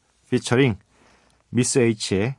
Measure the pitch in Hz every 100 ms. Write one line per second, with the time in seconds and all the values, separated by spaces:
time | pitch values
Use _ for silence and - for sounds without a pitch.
0 | _ _ _ 123 - 120 135 101 _ _
1 | _ _ _ _ _ 113 123 139 117 113
2 | - 95 117